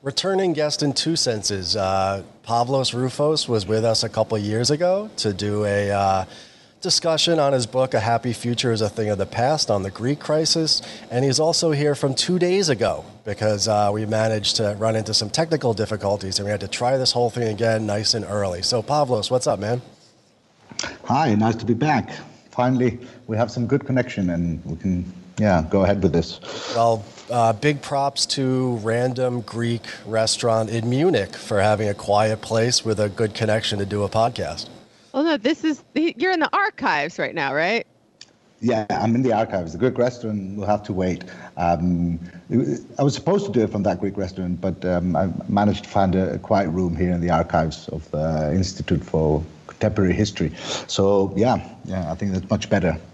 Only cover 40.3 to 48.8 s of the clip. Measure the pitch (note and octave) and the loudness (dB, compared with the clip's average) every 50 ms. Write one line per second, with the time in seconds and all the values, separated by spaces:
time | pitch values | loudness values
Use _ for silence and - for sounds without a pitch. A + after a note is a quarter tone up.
40.3 | G#2+ G#2 F#2+ F#2+ G2 G#2 G2 G2+ G#2 G#2 - - G2+ F#2 F#2 F2+ F2 - - - | -6 -6 -6 -8 -8 -6 0 0 0 0 0 -4 -2 0 0 0 -2 -4 -6 -14
41.3 | - - - - - - F2 E2+ E2+ D#2 F2 F2+ F2 E2+ F2 E2+ E2+ E2 E2+ - | -16 -16 -18 -14 -6 -2 2 2 2 2 2 2 2 2 0 0 -2 -4 -6 -12
42.3 | - - - - - A#2+ - D3+ - - - - - - C#3 C#3+ - - - E3 | -16 -18 -8 0 0 0 2 2 -2 -4 -8 -10 -2 2 2 2 2 0 0 0
43.3 | G3 G3+ G3+ G3+ G#2+ B2 A2 G#2 - G#2 F#2 G2+ F#2 F2 G#2 G2 F#2+ G#2 F#2+ F2+ | 0 2 0 0 2 2 2 2 0 0 0 0 0 0 -2 -4 -2 -4 -6 -6
44.3 | - F#2+ F#2 F2 F2+ E2+ F#2 F#2+ E2+ - - F2+ F2+ F2 E2+ F#2 E2 D#2 F#2+ F2+ | -4 -6 -4 -4 -4 -2 -2 -4 -4 -2 -2 0 0 2 2 2 2 2 0 0
45.3 | - - - - G2 G2+ G#2 G#2 - - - - - G2+ G2 F#2 F2+ F#2 F#2+ D#2+ | -2 -6 -4 0 0 2 4 2 2 0 -6 -2 0 2 2 4 4 2 2 0
46.3 | C#2+ F#2 - - G#2+ G2 G2+ E2 D#2 F#2 F#2 F2 E2 D#2 F2+ F2 F2+ E2+ E2+ F2 | -2 -6 0 2 2 2 2 0 0 0 0 -2 0 0 0 0 0 0 0 2
47.3 | E2+ D#2+ F2 - - E2+ E2 D#2+ - - - - - D#2 D#2 - - D2+ D#2 D#2+ | 2 2 2 2 2 2 2 0 -4 -8 -10 -10 -10 -10 -10 -6 -4 -2 0 0
48.3 | D#2+ D#2 D2+ D2+ D#2 F#2+ F2+ - - - | 0 0 0 0 0 0 0 -2 -4 -8